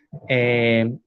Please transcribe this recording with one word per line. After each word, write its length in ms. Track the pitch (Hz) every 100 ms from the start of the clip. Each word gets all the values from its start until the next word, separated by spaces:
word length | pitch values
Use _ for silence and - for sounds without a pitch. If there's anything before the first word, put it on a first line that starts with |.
| _ - -
eh, 680 | 127 120 120 117 117 113 127